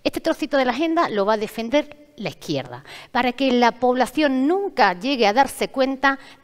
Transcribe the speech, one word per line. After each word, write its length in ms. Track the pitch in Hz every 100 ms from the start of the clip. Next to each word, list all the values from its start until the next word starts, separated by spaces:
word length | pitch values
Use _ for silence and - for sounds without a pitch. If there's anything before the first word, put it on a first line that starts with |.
Este 200 | - -
trocito 360 | 330 - 311 277
de 80 | 254
la 60 |
agenda 380 | 240 330 330 330
lo 160 | 208 196
va 80 |
a 40 | 220
defender 680 | 208 - 226 285 294 - - -
la 120 | 185
izquierda, 560 | - - 139 127 123 - - -
para 220 | 247 247
que 180 | 247 269
la 220 | 247 233
población 720 | 233 254 254 233 - 294 262 277
nunca 460 | 381 403 - 208
llegue 340 | 180 240 277 208
a 60 |
darse 340 | 220 269 - 208
cuenta 500 | 269 262 269 277 269 - -